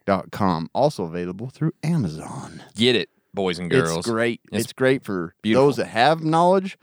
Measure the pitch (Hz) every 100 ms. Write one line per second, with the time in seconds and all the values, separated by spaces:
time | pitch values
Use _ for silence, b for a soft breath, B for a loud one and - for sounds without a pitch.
0 | - 95 - - 98 82 80 - 139 -
1 | 87 85 87 90 127 - 156 - 156 170
2 | 98 78 71 71 69 78 - - 117 120
3 | - _ _ 101 95 85 87 85 82 82
4 | 98 113 117 120 - 101 - - 131 135
5 | - 98 85 - 107 117 143 117 85 110
6 | 127 165 156 160 175 190 190 -